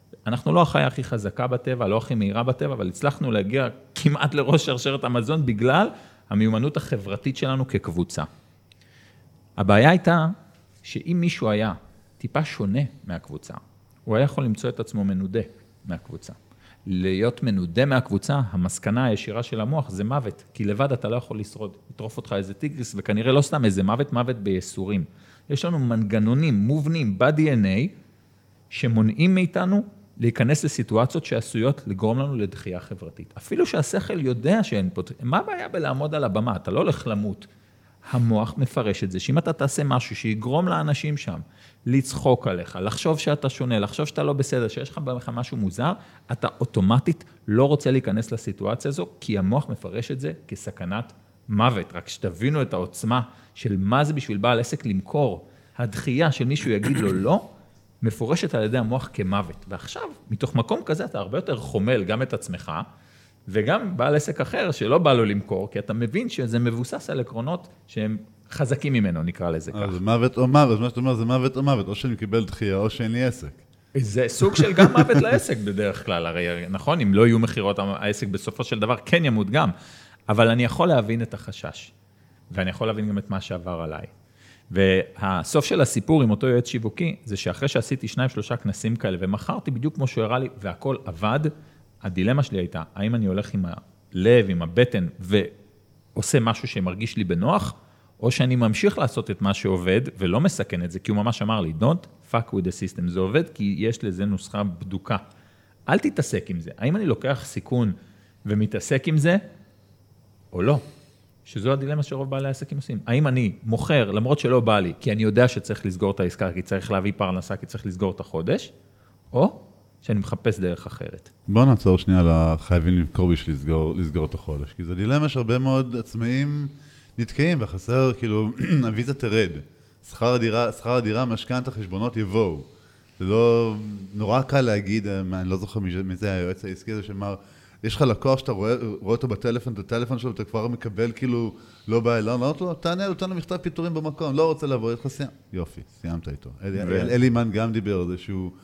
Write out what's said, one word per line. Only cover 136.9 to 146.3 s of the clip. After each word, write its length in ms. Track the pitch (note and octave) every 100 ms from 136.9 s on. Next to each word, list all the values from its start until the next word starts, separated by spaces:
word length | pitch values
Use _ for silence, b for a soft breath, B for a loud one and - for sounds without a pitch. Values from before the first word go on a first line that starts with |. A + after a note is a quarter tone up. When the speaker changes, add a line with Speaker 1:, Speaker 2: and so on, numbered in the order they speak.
Speaker 2:
הזה 120 | G#2+
שאמר, 320 | G2+ G2 G2+ F#2+ B B B B
"יש 120 | A2 -
לך 60 |
לקוח 380 | C3+ G#2 C3+ C3+
שאתה 120 | -
רואה, 240 | G#2 G#2 A#2+ A2+ G2+
רואה 100 | G2
אותו 160 | A#2 B2+
בטלפון, 460 | G2+ A#2+ A#2 B2+
את 60 | G2+
הטלפון 400 | F#2+ A#2 A#2+ B2+
שלו, 120 | B2
אתה 120 | G#2
כבר 240 | G#2+ A2+ A2+
מקבל, 440 | A#2+ A#2 G2 A#2 A2+
כאילו, 400 | C3 A#2 A2+ B B B -
לא 120 | A2+
בא 180 | A#2 A#2
אליו", 220 | G#2+ B2
לא, 140 | C3 D3+
לא, 140 | F#3 D#3+
תענה 280 | E3 F3+ G3
לו, 60 |
תן 160 | F3+ F#3
לו 60 | F3+
מכתב 220 | - F3+
פיטורים 360 | F3+ - E3
במקום, 420 | D#3+ D#3 C#3+ D#3 C3+
"לא 100 | D#3+
רוצה 220 | D#3 C#3+
לבוא", 260 | B2+ A2+
יש 60 | A#2
לך 80 | C3+
סיימת. 240 | - E2+ - _
יופי, 280 | F2+ E2+ - - _
סיימת 260 | E2+ E2+
איתו. 220 | D#2